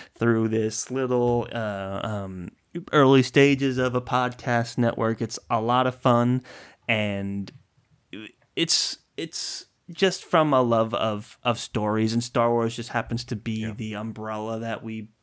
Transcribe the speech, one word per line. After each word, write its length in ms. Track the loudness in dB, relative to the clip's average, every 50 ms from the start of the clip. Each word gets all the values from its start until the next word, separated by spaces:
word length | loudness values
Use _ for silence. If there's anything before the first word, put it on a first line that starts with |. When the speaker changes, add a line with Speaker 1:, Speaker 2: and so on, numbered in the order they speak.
| -20 -18 _
Speaker 1:
through 340 | 0 2 2 4 4 2 2
this 420 | 0 0 0 -2 -4 -6 -8 -6
little, 560 | -4 -2 -2 0 2 2 2 2 2 0 -2 -4
uh, 480 | -6 -6 -6 -4 -6 -6 -6 -6 -6 -6 -6
um, 460 | -4 -6 -6 -6 -8 -8 -10 -10 -12 -14 _ _ _ -12 -12 -6 0
early 300 | 2 4 6 8 8 6 6
stages 540 | 4 6 6 6 6 6 2 0 0 0 0
of 160 | 0 0 0
a 40 | -2
podcast 800 | -2 -2 0 0 0 -2 -4 -6 -4 -2 0 0 0 -2 0 0
network. 420 | 0 0 0 0 0 -2 -2 -2
It's 180 | -4 -6 -6 -8 -6 -4
a 100 | -2 -2
lot 260 | 0 2 2 2 2 0
of 60 | -2
fun, 460 | 0 2 4 4 4 4 4 2 0 -2 -6 -16 -20 -20 -20 -20 _ _ -2
and 640 | 0 0 0 -2 -2 -4 -4 -4 -6 -6 -8 -10 -12 -20 _ _ _ _ _ _ _ _ _ _ -14 -14 -14 -16 -18 _ _ _ _
it's, 420 | -2 0 0 0 0 0 -2 -6 -10 _ _ _
it's 500 | -10 -10 -8 -8 -10 -10 -10 -10 -12 -14 _ _ _ _ -16
just 320 | -2 0 0 2 2 -2 -2
from 280 | 2 4 4 4 6
a 100 | 4 4
love 320 | 4 4 4 4 2 2 0
of, 440 | -2 -2 -2 -2 -4 -8 -12 -14 -4
of 160 | -2 -2 -2 -2
stories, 540 | -4 -4 -4 -2 0 0 2 2 2 2
and 100 | 2 0
Star 280 | -2 0 0 2 2 4
Wars 260 | 4 2 2 0 -2
just 140 | -6 -8 -6
happens 340 | -4 -4 -4 -4 -6 -6 -6
to 120 | -6 -8
be 240 | -6 -6 -6 -4 -4
Speaker 2:
Yeah. 100 | -4 -6 -6
Speaker 1:
the 180 | -8 -8 -8 -8
umbrella 640 | -8 -8 -8 -8 -8 -8 -6 -6 -6 -6 -6 -6 -6
that 220 | -6 -6 -6 -6
we 260 | -8 -8 -10 -10 -12 -14 _ _